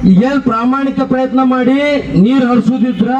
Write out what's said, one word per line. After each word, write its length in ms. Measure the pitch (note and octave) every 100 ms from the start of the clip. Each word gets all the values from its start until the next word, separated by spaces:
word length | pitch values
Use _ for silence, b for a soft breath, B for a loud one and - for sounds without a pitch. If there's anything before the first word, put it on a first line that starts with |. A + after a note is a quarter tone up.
| F#3
ಈಗೇನ್ 340 | F#3 B3 C#4
ಪ್ರಾಮಾಣಿಕ 580 | B3+ A3+ A#3+ C4 C#4 C4+
ಪ್ರಯತ್ನ 400 | C4 B3+ B3+ B3+
ಮಾಡಿ 340 | C4 B3+ B3 C4+ D4 C#4+ C3 D3
ನೀರ್ 240 | G3+ C4+
ಹರಿಸೋದಿದ್ರ 640 | B3 A#3+ G3+ B3+ B3+ F#3 A3+ C4